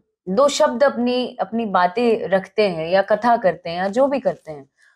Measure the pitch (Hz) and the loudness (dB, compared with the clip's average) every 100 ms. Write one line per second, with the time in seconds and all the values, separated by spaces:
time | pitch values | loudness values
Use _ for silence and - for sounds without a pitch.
0 | _ _ - 190 285 - 302 247 269 226 | _ _ -4 2 2 2 0 2 0 2
1 | 240 247 240 - 190 226 226 185 180 202 | -2 -2 -4 -6 -6 -4 -2 0 0 2
2 | 240 220 170 185 185 - 208 165 160 190 | 0 0 0 -2 -2 0 0 0 0 0
3 | 196 208 233 233 196 165 170 170 196 202 | 2 0 2 2 2 -2 -6 -4 -2 0
4 | 277 269 190 156 - 151 139 _ _ | 0 0 -2 -4 -10 -18 -18 _ _